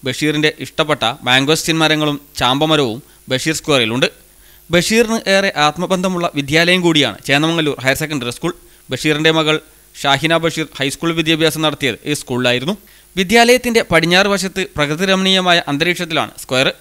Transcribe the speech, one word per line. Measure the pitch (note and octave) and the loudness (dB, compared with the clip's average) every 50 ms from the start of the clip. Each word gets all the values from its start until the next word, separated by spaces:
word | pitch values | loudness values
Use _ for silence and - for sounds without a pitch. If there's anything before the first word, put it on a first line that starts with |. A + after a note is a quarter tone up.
| - | -6
ബഷീറിന്റെ | C3 B2 - D3+ D3+ D3 D3+ D#3 D3+ - - C3 | -8 -6 -2 -2 -2 0 0 0 -2 -2 -4 -12
ഇഷ്ടപ്പെട്ട | - - - D#3+ D3+ D3+ B2 A2+ A2+ B2+ D3+ - | -10 -4 -4 0 0 0 0 0 -2 -2 -2 -2
മാംഗോസ്റ്റിൻ | B2 B2 C3 C3+ C#3 D#3+ D#3+ - - E3 D#3+ | 2 2 2 4 2 0 0 0 -4 -2 0
മരങ്ങളും | D#3+ D#3 D#3 D3+ D3+ D3+ D3 C#3 - _ _ - | 2 0 2 0 0 -2 -2 -6 -10 _ _ -2
ചാമ്പമരവും | C3 B2 B2+ C#3 D#3 D#3 D#3+ D3+ C#3+ A#2+ G#2+ B2+ - _ - _ _ - | 0 0 2 2 2 2 2 2 2 0 -4 -8 -12 _ -20 _ _ -6
ബഷീർ | C3 C3 - D#3+ D#3+ C#3+ | -4 -2 -2 -2 -4 -4
സ്ക്വയറിലുണ്ട്. | - - D3 C3 A#2 A2 A2+ B2 D3+ - - - - _ _ - - - - - _ - E3 | -2 0 0 2 2 0 0 0 -2 -2 -4 -10 -20 _ _ -20 -20 -20 -20 -20 _ 0 0
ബഷീറിന് | F3 E3+ - A3 A3+ A#3 A3 A3+ A3+ - - F#3+ | 0 2 2 2 2 2 2 0 -4 0 0 0
ഏറെ | F#3+ F#3+ G3 - C#3+ D3 | 2 2 0 0 0 0
ആത്മബന്ധമുള്ള | D3+ D3+ - F3+ E3 F#3+ F3+ F#3 F#3+ F#3 F3 E3+ E3+ - C#3+ | 0 0 -2 -2 -2 -2 0 0 -2 -2 -2 -4 -2 -2 -4
വിദ്യാലയം | C#3 C3+ D3+ D#3 E3+ F3 F3+ F#3 F3 | -4 0 2 2 4 4 2 4 4
കൂടിയാണ് | E3+ D#3+ D3+ C#3 A#2+ F#2+ - - | 4 4 4 2 0 -2 -6 -4
ചേന്ദമംഗലൂർ | - C3+ C#3+ D3+ E3 E3 E3+ D#3 D3 C3+ - A#2 | -2 0 0 2 0 0 0 -2 -2 -4 -2 -2
ഹയർ | C3 C3+ B2+ | -2 0 0
സെക്കൻഡറി | D#3 D3 D#3 C#3+ A#2+ A#2+ A#2 | -2 -6 -6 -6 -6 -6 -8
സ്കൂൾ. | - - E3+ F3+ - - - - _ _ - | -6 -6 -8 -8 -8 -18 -20 -20 _ _ -10
ബഷീറിന്റെ | C3 B2+ - D3+ D3+ D3 D#3 D#3+ D#3+ | -8 -2 0 0 0 2 2 2 2
മകൾ | D#3+ D#3 D3+ D#3 D#3 - - - - - _ _ - | 2 2 0 0 -2 -4 -10 -20 -20 -20 _ _ -6
ഷാഹിന | - C#3+ C#3 C3+ D#3 D#3 E3 E3 E3 | 0 0 0 2 2 0 0 2 0
ബഷീർ | E3 D3+ D#3+ D#3 D3 - - | -2 -2 -4 -8 -8 -6 -4
ഹൈസ്കൂൾ | C3+ C#3 C3 - - E3+ E3 E3 | -4 -4 -4 -4 -4 -4 -2 -2
വിദ്യാഭ്യാസം | E3 D#3 E3 D#3 D#3+ D#3 - D#3 D#3 | 0 0 0 2 2 0 0 0 -2
നടത്തിയത് | D3+ C#3+ - C#3+ C3 G#2 - - - | -2 -2 -2 -4 -4 -4 -4 -4 -6
ഈ | D3 - | -6 -6
സ്കൂളിലായിരുന്നു. | - - C3 B2 B2 B2 A#2+ B2 B2+ D3+ G#3+ - - - - - - _ _ F3 | -4 -6 -4 -2 0 0 0 0 -2 -4 -6 -6 -10 -20 -20 -20 -20 _ _ -4
വിദ്യാലയത്തിന്റെ | G3 F3 G#3+ A#3 A#3 A#3 B3 B3 - A#3+ A#3 A3+ - - | -2 2 4 4 6 6 4 2 2 -2 -4 -4 -4 0
പടിഞ്ഞാറ് | E3+ D#3+ D#3+ E3 F3 F3+ G3+ G3+ G3+ | 2 2 2 4 2 2 4 2 0
വശത്ത് | F#3+ F3 F#3+ E3 F#3+ F#3 - - | -2 -2 -6 -4 -6 -8 -6 -4
പ്രകൃതിരമണീയമായ | D3+ D3 C#3+ D3+ D3+ F#3+ F#3+ F#3+ F#3 F#3+ F#3+ F#3+ F#3+ F#3 F3+ F3 E3+ F3 - | -4 -2 -2 -2 -4 0 0 0 0 2 2 0 2 2 2 2 2 2 -2
അന്തരീക്ഷത്തിലാണ് | C#3+ C#3 D#3+ F3 F3 - F3+ D#3+ D#3+ D3 A#2 G#2 - - - | -2 -2 0 -2 -2 -4 -4 -4 -2 -4 -4 -4 -8 -16 -8
സ്ക്വയർ. | - C3 B2+ C3+ E3+ - - | -4 0 0 0 0 -2 -6